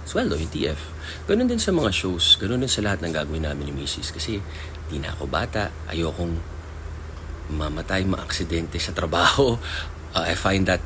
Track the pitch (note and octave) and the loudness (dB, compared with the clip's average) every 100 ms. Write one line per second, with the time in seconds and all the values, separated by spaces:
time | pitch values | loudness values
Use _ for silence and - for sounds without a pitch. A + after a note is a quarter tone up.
0 | - F#3+ A#3 D#2 D#2+ D#3 - D#2 - - | -2 0 0 0 -2 -2 -2 -2 -8 -10
1 | - - - G3+ B3+ A#3 G#3+ F3+ B2 F#2 | -10 -10 0 4 4 2 2 4 4 2
2 | F#2+ F2 - - G2 B2 C3 - G#2 F#2+ | 0 2 6 6 4 0 2 2 2 2
3 | E2+ D#2 D2 D#2+ D#2 D2 C#2+ C#2 C#2 - | 0 0 -2 -2 -2 -2 -4 -4 -4 -4
4 | - - - G#2 F#2+ - - - - D2+ | -6 -6 -4 -4 -4 -8 -10 -10 -6 -4
5 | D#2+ D#2+ D2 D#2 B2 G#2+ G2+ - - D#2+ | -4 -4 -2 -2 0 -2 -2 -4 -6 -2
6 | E2 D2+ E2+ E2+ - - - - - - | 0 0 -2 -2 -4 -10 -10 -10 -10 -10
7 | - - - - - D2+ D2+ D2+ E2+ F#2+ | -10 -10 -10 -10 -6 -4 -2 -2 0 2
8 | F#2+ F#2 - - F2 E2+ E2 E2+ - F2 | 2 0 -2 -2 0 0 0 -2 -2 0
9 | E2+ E2+ F2 - C#3 A#2 - - - - | 0 4 4 6 6 4 -2 -6 -6 -10
10 | - - E2 F2+ G#2 G2 F#2 F2+ | -4 -2 0 2 4 4 6 4